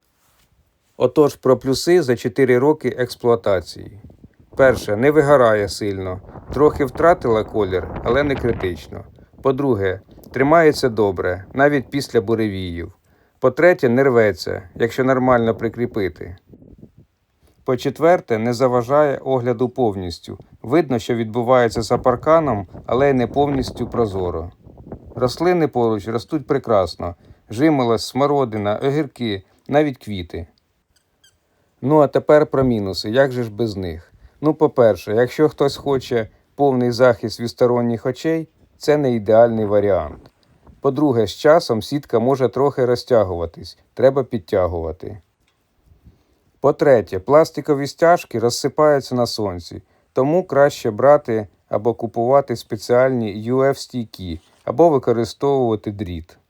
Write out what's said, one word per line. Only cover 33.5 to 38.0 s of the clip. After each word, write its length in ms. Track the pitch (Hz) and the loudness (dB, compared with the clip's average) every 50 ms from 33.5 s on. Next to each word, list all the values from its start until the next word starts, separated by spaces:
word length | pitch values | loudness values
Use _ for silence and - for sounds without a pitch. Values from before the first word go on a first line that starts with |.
без 260 | 104 104 117 110 90 | -6 -4 -4 -4 -4
них? 360 | 98 92 87 80 85 - _ _ _ - _ _ _ | -6 -8 -8 -10 -12 -16 _ _ _ -20 _ _ _
Ну, 140 | 143 151 151 | -2 -2 0
по-перше, 600 | - 156 135 - 135 120 110 98 85 - 110 107 | 2 0 0 4 4 4 4 4 2 -2 -2 0
якщо 340 | 117 123 120 - - 151 147 | 0 0 0 2 2 0 2
хтось 280 | - - 147 135 - | 2 0 -2 -2 -2
хоче 520 | - - 139 139 131 - - 123 113 110 - _ _ _ _ _ | -4 -4 -4 -4 -4 -2 -4 -4 -4 -4 -6 _ _ _ _ _
повний 360 | - 143 139 131 123 123 120 | 0 0 2 2 2 0 0
захист 500 | 117 110 127 123 117 - - 107 - - | 2 4 4 4 4 2 -4 -8 -8 -8
від 100 | 120 113 | -10 -10
сторонніх 560 | - - 127 117 123 120 120 120 117 110 | -2 0 2 2 2 0 0 -2 -4 -4